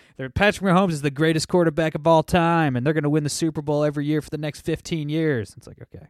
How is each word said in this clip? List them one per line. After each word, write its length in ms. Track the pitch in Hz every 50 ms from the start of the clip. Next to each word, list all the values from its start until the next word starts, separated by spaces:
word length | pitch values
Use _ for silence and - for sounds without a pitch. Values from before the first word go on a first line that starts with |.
| _ _ _
they're, 120 | - 135 127
"Patrick 400 | - - 202 208 175 - 190 196
Mahomes 220 | 170 185 202 175
is 120 | 160 143 147
the 60 | 143
greatest 380 | 135 143 160 165 160 156 -
quarterback 480 | - 180 180 170 165 147 170 160 160 -
of 100 | 156 147
all 160 | 165 165 160
time, 540 | - - 185 175 165 170 170 165 156 143 127
and 100 | 120 127
they're 60 | 156
gonna 180 | 156 156 147 143
win 140 | 151 156 147
the 60 | 139
Super 320 | - - 170 160 151 165
Bowl 240 | 143 151 147 147 151
every 200 | 151 143 151 143
year 160 | 147 156 151
for 80 | - -
the 80 | 156
next 220 | 147 151 147 - -
fifteen 480 | - 165 156 - - - 170 156 147
years." 460 | 147 151 160 160 156 139 113 98 - -
It's 100 | - -
like, 160 | - - -
okay. 260 | - _ - - -